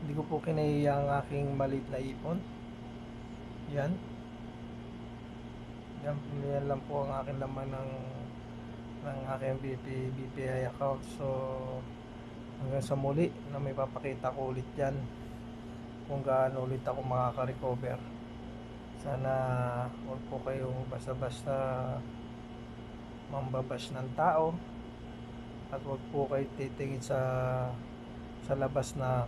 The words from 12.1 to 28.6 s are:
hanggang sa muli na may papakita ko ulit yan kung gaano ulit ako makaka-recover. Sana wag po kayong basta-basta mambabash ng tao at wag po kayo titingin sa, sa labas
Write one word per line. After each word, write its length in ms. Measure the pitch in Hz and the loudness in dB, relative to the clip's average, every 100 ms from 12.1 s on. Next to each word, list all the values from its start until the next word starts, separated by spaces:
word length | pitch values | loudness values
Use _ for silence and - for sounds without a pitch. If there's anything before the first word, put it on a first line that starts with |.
| - - - - - | -10 -10 -10 -10 -4
hanggang 240 | 135 135 | 0 0
sa 160 | - 139 | 4 4
muli 320 | 135 143 175 - - | 4 6 4 2 -6
na 160 | 143 | -2
may 80 | 139 | 0
papakita 640 | 135 131 120 131 123 131 131 | 2 0 0 -2 0 0 2
ko 160 | 131 | 0
ulit 160 | 127 120 - | 0 -2 2
yan 240 | 139 139 120 - - - - - - - - - - | 2 2 -2 -6 -8 -8 -8 -8 -8 -8 -8 -10 -4
kung 80 | 139 | 0
gaano 480 | 139 131 131 131 127 | 6 8 6 4 0
ulit 160 | 131 | 2
ako 160 | 131 131 | 0 0
makaka-recover. 960 | 127 127 123 120 127 127 131 123 131 120 - - - - - - - - - - | 2 6 4 4 0 2 2 2 0 -2 -4 -8 -8 -10 -8 -10 -10 -10 -10 -6
Sana 320 | - 131 131 131 131 127 123 120 123 | -2 0 4 4 4 4 4 2 0
wag 340 | - 117 131 - | -2 -4 -4 -2
po 160 | 135 | -2
kayong 480 | 131 135 131 127 123 | 0 0 0 0 -2
basta-basta 640 | 127 139 127 131 120 143 135 131 127 131 131 120 - - - - - - - - - - - - | -4 -2 0 0 0 0 2 4 2 2 0 -4 -8 -8 -10 -10 -10 -10 -10 -10 -10 -10 -10 -4
mambabash 640 | 139 131 131 127 123 - 131 | -2 0 0 0 -2 -2 -2
ng 240 | 131 123 | -2 6
tao 320 | 165 160 160 170 - - - - - - - - - - - | 8 8 6 2 -4 -8 -8 -8 -10 -8 -8 -8 -8 -10 -6
at 80 | 135 | -4
wag 240 | 135 135 120 | -2 -2 0
po 160 | 147 135 | 2 4
kayo 160 | 139 135 - | 4 2 -2
titingin 400 | 135 120 139 135 | -4 -2 -2 -2
sa, 200 | 117 135 131 127 127 127 127 120 - - - - - - | 2 4 4 4 4 4 2 -2 -6 -10 -10 -10 -10 -8
sa 160 | - | 0
labas 400 | 139 | 4